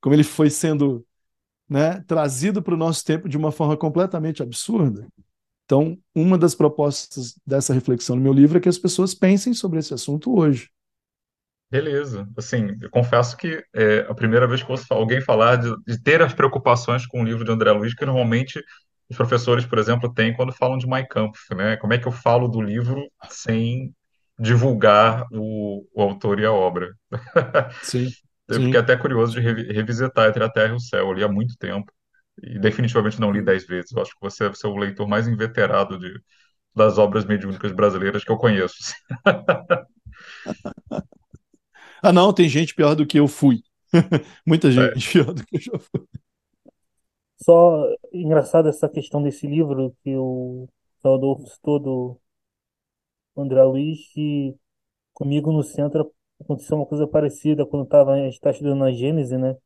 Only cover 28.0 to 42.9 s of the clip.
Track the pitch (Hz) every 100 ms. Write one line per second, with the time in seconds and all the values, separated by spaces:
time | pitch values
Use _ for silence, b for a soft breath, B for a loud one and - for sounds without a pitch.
28 | 127 - _ _ _ 117 127 127 117 123
29 | 147 120 117 117 117 113 120 107 107 117
30 | 127 - 110 110 110 113 110 120 120 98
31 | 95 95 104 101 120 120 95 98 101 _
32 | _ _ _ - - - 110 110 120 117
33 | 107 107 107 101 101 95 - 90 85 110
34 | 95 - 98 - 104 101 110 101 101 98
35 | 104 104 117 110 110 117 98 98 98 92
36 | 90 95 _ _ _ _ _ - 107 98
37 | 101 107 98 104 98 95 104 92 104 95
38 | 98 101 - 113 120 101 90 - - -
39 | _ 123 - 175 - - - 170 - _
40 | - B B B B - - - _ -
41 | - _ _ - _ _ _ b b b
42 | 190 180 190 202 170 135 160 - 147